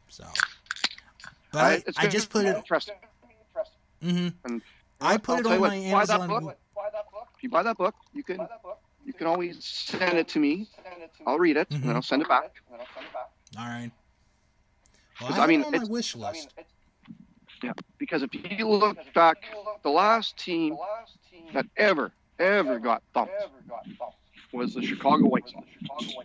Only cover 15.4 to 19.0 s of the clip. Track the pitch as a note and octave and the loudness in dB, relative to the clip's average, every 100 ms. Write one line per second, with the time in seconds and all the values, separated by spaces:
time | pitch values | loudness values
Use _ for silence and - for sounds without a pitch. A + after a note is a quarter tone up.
15.4 | D#4 D#4 D4 C4 G#3+ A#3 - A#2+ - - | 4 4 2 -2 -2 -4 -6 -8 -10 -10
16.4 | - - - _ _ _ - - - _ | -14 -20 -20 _ _ _ -20 -20 -20 _
17.4 | _ - B2 - - - C#3+ E3 C3+ - | _ -12 -10 -10 -14 -10 -4 -4 -4 -8
18.4 | F3 G3+ A3 G#3 G#3 - | -8 -4 2 4 4 0